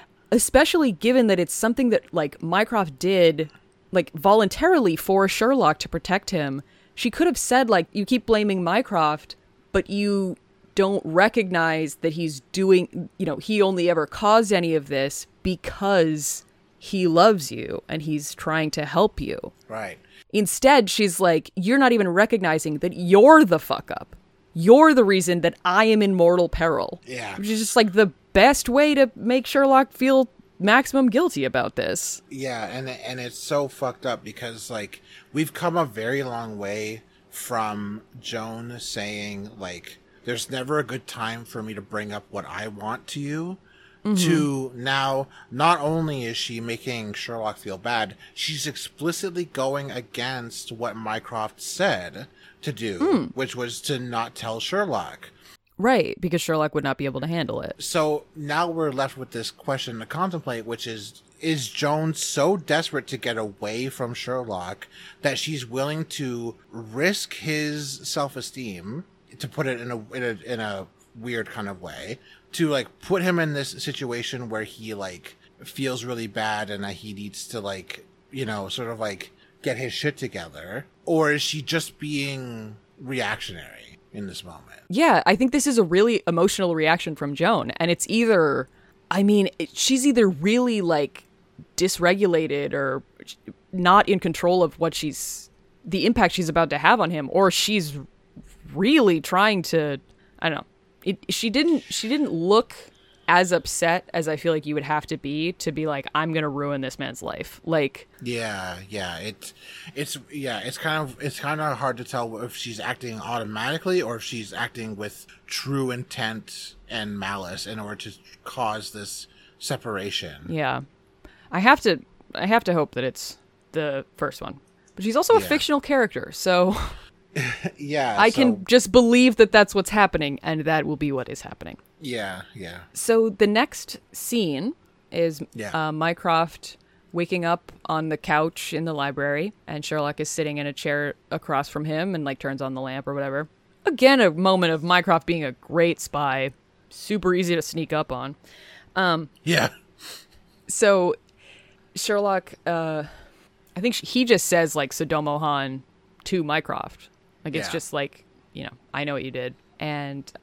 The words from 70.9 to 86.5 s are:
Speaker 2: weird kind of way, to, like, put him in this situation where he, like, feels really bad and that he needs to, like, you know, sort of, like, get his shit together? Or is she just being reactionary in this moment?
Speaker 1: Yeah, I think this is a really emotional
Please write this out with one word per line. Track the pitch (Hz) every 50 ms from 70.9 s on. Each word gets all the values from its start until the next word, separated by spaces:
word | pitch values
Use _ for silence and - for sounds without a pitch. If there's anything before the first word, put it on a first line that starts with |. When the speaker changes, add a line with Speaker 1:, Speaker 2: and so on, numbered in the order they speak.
| _ _ _ _ _
Speaker 2:
weird | 117 110 123 120 113 104 -
kind | - 120 104 101
of | 98 90 87
way, | 85 80 - - 202 - - _ - - _ _ _ -
to, | - 170 151
like, | 143 131 113 - _ _
put | - - 190 185
him | 175 180 175 170
in | 160 156 147
this | 143 135 135 -
situation | - - 151 127 - 139 120 120 120 117 - - 123 123 110
where | 110 107 107
he, | - - - 110 110 107
like, | 101 98 95 90 85 - - - _ _ _ _ _ -
feels | - - - 135 131 127 120 117
really | 127 123 117 113
bad | 104 98 113 107 110 107 104 107 98
and | 104 98 101
that | 101 95
he | - - 107 101
needs | 101 104 101 - - - -
to, | - 113
like, | 101 101 98 95 87 - - - - _ _ _ _ _
you | 139 135 127
know, | 110 107 101 98 95
sort | - - 98 113
of, | 117 110
like, | 110 104 98 85 - - _ _ _ _ _ _
get | - 143 123
his | 117 131 117 -
shit | - - 151 143
together? | - 135 113 - 95 80 78 69 76 80 90 104 131 147 _ _ _ -
Or | - 165 160 156 147 147
is | 147 -
she | - 151 156
just | 131 - 156 165 - - - -
being | 151 147 151 139 139 139 135 131 127 123 117 113 107 107 107 107 _ _ _ _
reactionary | 135 127 135 127 113 101 110 - - - 95 80 73 - - - - - - _ _ _ -
in | 104 101
this | 95 - - -
moment? | 175 82 - - - - - _ -
Speaker 1:
Yeah, | 180 247 330 320 214 165 -
I | - 208
think | 196 262 254 277
this | 294 -
is | 285 254
a | 233 196
really | 156 175 190 214 240 226 - -
emotional | 170 170 170 175 196